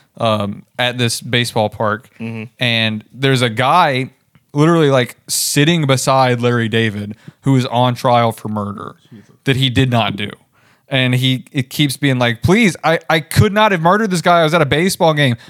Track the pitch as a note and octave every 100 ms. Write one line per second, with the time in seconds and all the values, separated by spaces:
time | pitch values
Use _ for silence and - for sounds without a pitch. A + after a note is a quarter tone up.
0 | _ - A#2 G#2+ G2+ - - - B2 B2
1 | A#2 - A#2+ A#2+ A#2 A#2 G#2+ - G#2+ G#2+
2 | - - A2+ A2+ A2 - A#2+ A2+ A2 G#2+
3 | - - C3+ C3 B2 A2 C3 F3 D#3+ B2+
4 | C3 - _ _ _ D3 D#3+ E3+ D3 C3
5 | A#2+ - - - - D3 D3+ E3+ C#3 B2+
6 | C#3+ C3 B2+ A#2+ A#2+ A#2+ A2+ A2+ A2+ G2+
7 | G#2 - - - C#3 C3 B2+ A#2+ B2 A#2+
8 | C3 A#2+ A#2 - G#2+ G#2+ G2+ G2+ - -
9 | _ A2 - _ - C3 C3+ A#2+ C3 A#2+
10 | G#2 G2+ G2+ - _ _ _ _ - C3+
11 | B2+ B2 C3 B2+ - C3+ B2+ - C#3+ -
12 | C#3+ B2+ A#2+ A2+ - G#3 G#3 - D#3+ E3
13 | - D#3+ - - G#3 G#3 G#3+ F3+ E3 G#3
14 | A3 F3 D3 C#3+ D#3 E3+ C#3 C#3+ F#3 -
15 | E3 D3+ C3+ A#2